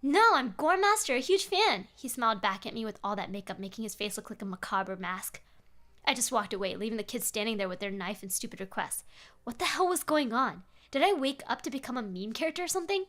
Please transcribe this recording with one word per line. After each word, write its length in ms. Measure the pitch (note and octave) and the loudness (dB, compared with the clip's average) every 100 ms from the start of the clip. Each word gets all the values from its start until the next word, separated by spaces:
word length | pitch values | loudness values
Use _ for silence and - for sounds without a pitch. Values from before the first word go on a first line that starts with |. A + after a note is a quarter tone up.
No, 280 | C4+ D#4 A4+ | 4 6 8
I'm 220 | E4+ B3 F#3+ | 6 2 0
Gore 200 | D4+ F#4 | 4 6
Master, 360 | G4+ G#4 - B3 | 6 4 4 0
a 40 | |
huge 260 | C4 F#4+ - | 4 2 4
fan. 420 | F#4+ G#4+ G3+ F#3+ - | 4 4 2 -4 -12
He 120 | B3+ | -8
smiled 340 | B3 A#3 A3 | 0 2 4
back 240 | G3+ G3 G#3+ | 0 -2 -6
at 80 | |
me 120 | - A3 | -6 -6
with 120 | G#3 | -6
all 120 | G3+ G3+ | -4 -4
that 140 | - | -4
makeup, 300 | G3 G3 F#3 | -8 -8 -8
making 240 | F#3+ - | -8 -8
his 100 | A3 | -8
face 240 | - G#3 G3+ | -4 -6 -6
look 140 | G#3 | -10
like 100 | G#3+ | -10
a 40 | G3 | -8
macabre 500 | F#3 - G3 F#3+ F#3+ | -8 -2 -2 -2 -4
mask. 460 | F#3 F#3 - - - - - - - - | -6 -6 -8 -12 -20 -20 -20 -20 -20 -2
I 120 | - C4 | 0 2
just 160 | - | 2
walked 220 | B3 G3+ | 0 0
away, 220 | G3 F#3+ - | -2 -2 -2
leaving 220 | A3 A3 | -4 -4
the 60 | |
kids 240 | G#3 A#3+ F3+ | -4 -4 -2
standing 300 | A3 G#3+ A3 | -2 0 0
there 120 | F#3+ | -2
with 100 | F3+ | -2
their 120 | G3+ | -6
knife 320 | G3 F3+ G3 | -4 -6 -6
and 80 | F#3+ | -4
stupid 280 | F#3 - - | -6 -6 -10
requests. 440 | F#3+ - G3+ - - - - - | -8 -4 -4 -6 -10 -20 -20 -16
What 160 | - A#3 | -12 -2
the 60 | F4+ | -2
hell 220 | - F4+ | 2 2
was 160 | F4+ | 2
going 300 | - D4+ C4+ | 2 2 2
on? 300 | A3+ B3+ E3+ - - _ | 0 0 -2 -16 -20 _
Did 140 | C4+ | 2
I 100 | F4 | 4
wake 300 | G4 C4+ C#4 - | 4 2 -2 -4
up 160 | B3+ | -4
to 80 | E4 | -4
become 280 | B3+ - B3+ | -6 -4 -6
a 40 | |
meme 320 | G#3+ F#3 G3+ | -4 -6 -6
character 300 | A3 D#4+ D#4+ | -2 -2 -2
or 40 | F4 | -2
something? 380 | F#4 E4+ G4 | -2 0 -2